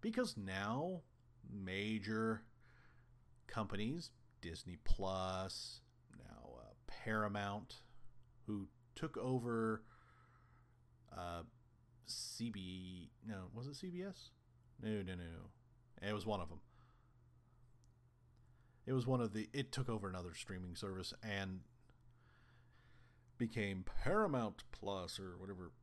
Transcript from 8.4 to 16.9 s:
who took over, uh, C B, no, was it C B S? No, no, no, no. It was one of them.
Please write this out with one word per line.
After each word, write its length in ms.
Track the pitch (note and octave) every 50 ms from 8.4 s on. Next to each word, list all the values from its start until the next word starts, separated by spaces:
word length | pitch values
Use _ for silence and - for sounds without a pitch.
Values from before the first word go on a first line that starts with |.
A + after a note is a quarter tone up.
| - -
who 200 | G#2 G2+ G2 - - - - - -
took 200 | - - D#3+ -
over, 680 | A#2 G2+ B2+ C3 B2+ A#2 A#2+ A#2 A2+ A2 A2 A2 G#2+ - - - - - - - - - - - - - - - - - - - - - - - - - -
uh, 340 | - - F2 F2 E2+ E2+ E2+ A#2+ - - - - - - - - - - -
C 440 | - - - - - - - A#2 A#2
B, 640 | G#2+ G2+ F#2 F2+ F#2 F#2 F#2 F2+ F#2 F2+ E2+ - - - -
no, 260 | A2 G#2+ F#2+ F#2 F2 F2
was 140 | A2+ B2 C3+
it 80 | C#3+
C 140 | C3+ - F#3
B 140 | F3 F3 F#3
S? 280 | G3+ F#3 - - - - - - - - - - - - -
No, 200 | - A2 A2 G#2
no, 140 | F#2+ F2+ F#2
no, 80 | F2+ F2
no. 280 | E2 E2 F2+ F2+ F#2+ - - - - - - - - - -
It 120 | - G2+ G#2+
was 120 | G#2 F#2
one 160 | A2 G#2+ G2
of 80 | F2 E2
them. 100 | E2+ D2+ - - - - - -